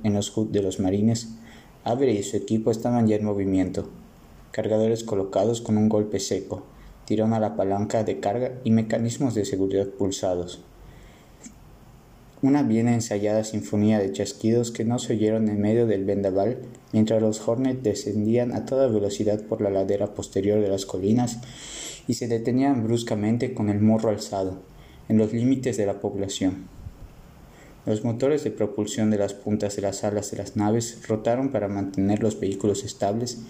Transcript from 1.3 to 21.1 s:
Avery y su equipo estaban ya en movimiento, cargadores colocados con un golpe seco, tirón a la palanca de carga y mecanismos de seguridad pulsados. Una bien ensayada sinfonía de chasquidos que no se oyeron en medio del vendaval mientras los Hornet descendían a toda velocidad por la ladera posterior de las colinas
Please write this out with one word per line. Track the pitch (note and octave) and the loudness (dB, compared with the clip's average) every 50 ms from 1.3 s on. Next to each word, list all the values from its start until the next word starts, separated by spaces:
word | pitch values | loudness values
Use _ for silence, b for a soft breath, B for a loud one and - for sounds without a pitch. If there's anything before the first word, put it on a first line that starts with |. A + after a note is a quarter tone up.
| B B B B B B B B B - - | B B B B B B B B B -8 -4
Avery | A2 A#2+ C3 C#3 B2+ G#2+ | -2 0 2 4 4 4
y | G2+ | 2
su | G2+ - - G2+ | 0 -2 -4 -4
equipo | - - A2 A2 A2 A#2+ | -2 0 0 2 2 2
estaban | A2 A2 - B2 A#2+ A#2+ A2+ | 0 0 0 0 2 4 4
ya | G#2+ G#2+ | 4 4
en | G#2 G#2+ | 2 2
movimiento, | G#2+ G#2 G2+ G2 F#2+ F#2+ F#2+ F#2 F2+ E2 - - - - - - - - - - - - - - - | 0 0 0 0 2 2 2 2 0 -2 -6 -6 -8 -10 -18 -20 -20 -20 -20 -20 -20 -20 -20 -20 -10
cargadores | - - G#2 G#2+ A2 G#2+ A2 A2 A2+ A2+ - | -6 -4 -2 0 2 2 2 2 0 0 -2
colocados | - G#2+ G2 F#2+ G2 - G2 G2+ A2+ A#2+ A#2 | -2 -2 -2 -2 0 0 2 2 2 0 0
con | - - A2 | 0 0 2
un | G#2+ G#2+ G#2+ | 4 4 4
golpe | G#2+ G#2 G#2 G#2 G2 G2 | 4 2 2 0 -2 -4
seco, | - - G2+ F#2 - - F#2 - - B B B B B B B - | -4 -2 -4 -4 -4 -6 -10 -10 -10 B B B B B B B -6
tirón | - G#2+ G#2+ A2 A2 A2+ | -2 0 2 2 2 2
a | A2 | 2
la | G#2+ G#2 A2 | 0 0 0
palanca | - F#2+ G2 G2 G2+ G#2 G#2 - A2+ | 0 0 0 0 -2 -2 0 0 0
de | G#2 A2 F#2+ - | 0 -2 -2 -2
carga | - G2+ G2+ A#2+ B2+ B2+ B2+ - - | -2 -2 0 0 -2 -4 -6 -4 0
y | A2+ | 2
mecanismos | A2+ A2+ A2 A2 A#2 A#2 A#2 A#2 A#2 - D3 B2 A2 | 2 2 2 2 0 -2 -2 -2 -2 -2 -2 0 0
de | A2 G2 | 0 -2
seguridad | - G2+ F#2+ F#2+ F#2+ F#2+ G2 G2 G2 | -2 -2 -2 0 0 0 0 0 -2
pulsados. | - - G2+ G#2 F#2+ - - F#2+ F2+ F2 F2 F2 - - - - - B B B B B B B B B B B B B B B - - - - - - - - - - - - - - - - - - | -2 -4 -2 -2 -2 -2 -2 -2 -2 -2 -4 -6 -10 -16 -20 -20 -20 B B B B B B B B B B B B B B B -20 -20 -20 -20 -20 -20 -20 -20 -20 -20 -20 -20 -20 -20 -20 -20 -6 0
Una | - C3 C#3+ D3 | 2 4 4 4
bien | C#3 A2+ A2 A2+ A2+ A#2+ | 4 2 2 2 4 2
ensayada | A#2 A2+ A2 - G#2+ G2+ G#2 G#2 G#2+ A2 G#2+ | 2 2 0 -2 -2 0 0 2 2 2 0
sinfonía | - - G#2 G2 - - G#2 G#2 G#2+ A2 G#2+ | -2 -4 -6 -4 -2 2 2 4 4 4 4
de | G2 F#2+ | 2 0
chasquidos | - - G2+ - - - - A2 A2+ A#2+ A#2+ A2+ | 0 -2 -4 -4 -4 -2 0 2 4 2 2 0
que | - - A2 | -2 -4 -2
no | A2+ A#2+ B2 | -2 -2 -2
se | - - | -2 -2
oyeron | B2 G#2 G#2+ G#2+ A2 A2 A2 G#2+ | 0 2 2 2 2 2 2 2
en | G#2 G2+ | 2 2
medio | G2+ G#2+ A2 A#2+ A#2 | 2 4 4 4 4
del | A2+ G2+ F#2+ F#2+ | 2 2 0 0
vendaval | G2+ G2+ G2+ G2 F#2+ F#2 G2 G2 A2+ B2+ - - - - - - - - | 0 0 0 0 2 2 2 2 0 0 -4 -8 -14 -16 -20 -8 -2 2
mientras | A2 G#2+ A2 A2+ A2 | 2 4 4 4 2
los | A2 A2 G#2+ - - | 2 2 0 -2 -2
Hornet | A2+ A#2 B2 C3 C3 B2+ B2+ | -2 0 0 0 -2 -2 0
descendían | B2+ G#2+ G2 - - G#2+ G2+ G#2+ G#2 A2 A2+ B2 A#2+ A#2+ | 0 -2 -2 -2 -2 -4 -2 0 0 2 2 2 0 0
a | A#2 A2+ A2 | -2 -4 -4
toda | - C3+ C3 C3+ | -2 0 2 2
velocidad | B2+ A2 G#2 G2+ G2+ - - G#2+ G#2 G#2 G#2 | 4 2 2 0 0 -2 -2 0 0 0 0
por | - - A2+ A2 | -2 -4 -2 0
la | G#2+ G2+ | 0 0
ladera | G2 F#2+ F#2+ F#2+ G2+ G2+ G#2 G2+ - | 0 0 0 0 0 0 -2 -4 -4
posterior | - F#2 - - G2+ G2 G2+ G#2 G#2+ | -8 -8 -4 -2 0 2 2 2 2
de | G#2 G2 | 2 2
las | G2 F#2+ - | 0 -2 -4
colinas | - - F2+ F#2+ G2+ | -6 -4 -2 2 2